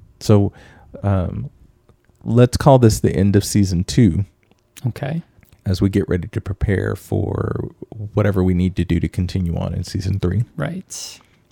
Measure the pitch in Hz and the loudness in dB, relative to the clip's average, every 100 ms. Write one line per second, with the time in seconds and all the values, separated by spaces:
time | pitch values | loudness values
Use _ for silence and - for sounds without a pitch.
0 | - - - 104 98 - - - - - | -20 -4 4 4 4 -2 -18 -20 -20 -6
1 | 101 95 90 98 131 - _ _ _ _ | 0 0 0 -6 -10 -14 _ _ _ _
2 | _ _ - 117 123 - 151 131 117 - | _ _ 0 4 4 4 2 6 6 4
3 | - 78 98 98 - 104 95 87 92 - | 0 2 2 2 2 2 2 0 0 2
4 | 107 80 98 _ _ _ _ - 123 - | 4 2 -4 _ _ _ _ -10 -8 -6
5 | 143 165 - _ _ _ - 92 98 98 | -6 -8 -10 _ _ _ -4 0 0 0
6 | - 90 85 - - 98 - 95 52 98 | 0 -2 -4 -8 -8 -4 -2 0 -2 -6
7 | - 98 - - - - - - - 110 | -4 -4 -2 -4 -4 -6 -8 -14 -18 -14
8 | 104 104 104 95 92 90 90 90 85 85 | -4 0 2 2 2 2 0 0 0 0
9 | 80 - 90 98 85 82 92 90 90 101 | -2 -2 -4 -2 -2 -4 -4 -6 -6 -6
10 | 95 95 90 98 120 - 151 185 - - | -4 -2 -2 -2 -4 -6 -8 -8 -12 -16
11 | - - _ _ _ | -16 -18 _ _ _